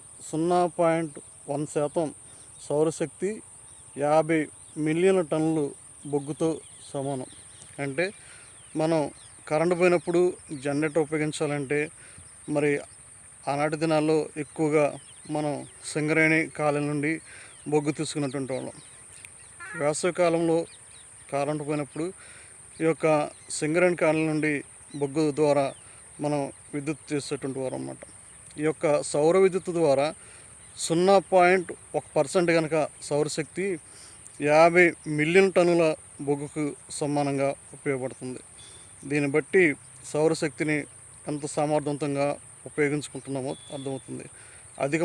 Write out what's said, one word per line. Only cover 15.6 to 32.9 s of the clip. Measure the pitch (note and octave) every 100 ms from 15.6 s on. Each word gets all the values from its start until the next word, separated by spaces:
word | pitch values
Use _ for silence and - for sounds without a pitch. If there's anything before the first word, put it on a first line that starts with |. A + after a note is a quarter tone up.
| C3+ - -
సింగరేణి | D#3+ D3+ D#3+ D#3+ D#3+ D3+ -
కాలం | D3+ C#3+ D3
నుండి | D3 D3 D#3+ - - - - -
బొగ్గు | D3+ D3 -
తీసుకున్నటువంటి | D#3 D#3 C#3+ C#3 B2+ B2+
వాళ్ళం. | C3 - - - - - - - - - F4 G#4
వేసవి | D3 D#3 F#3 E3+
కాలంలో | F3 E3 E3+ E3 E3 - - - - - -
కరెంటు | C#3 C#3+ D3+ C#3+
పోయినప్పుడు | D3+ C#3+ D3+ E3+ F#3+ - - - - - -
ఈ | D#3+
యొక్క | D#3 D#3+ D#3 D3 - - -
సింగరేణి | D3+ E3 F3+ E3+ D#3+
కాలం | D#3 D#3+
నుండి | D#3 D3+ D3 - - - C#3+
బొగ్గు | C#3+ C#3 D3+ C#3+
ద్వారా | D3 C#3+ C3+ - - - - - D3
మనం | D3 C#3 - - D3
విద్యుత్ | C#3+ D3+ -
చేసేటువంటి | D3 - C#3 C#3 C3+ B2+
వారు | C3
అన్నమాట. | C3 C3 - - - - - -
ఈ | D3+
యొక్క | D#3 E3 D3 D3+
సౌర | D3 D3+ F#3 F#3+
విద్యుత్ | F3+ F3 E3+
ద్వారా | D#3+ C3+ D3 - - - - - - - -
సున్నా | E3 F3+ G3 - F#3
పాయింట్ | F3 F#3 E3+ - - D3+
ఒక | - -
పర్సెంట్ | C#3+ F#3+ F3 E3
కనుక | D#3 D#3+ C#3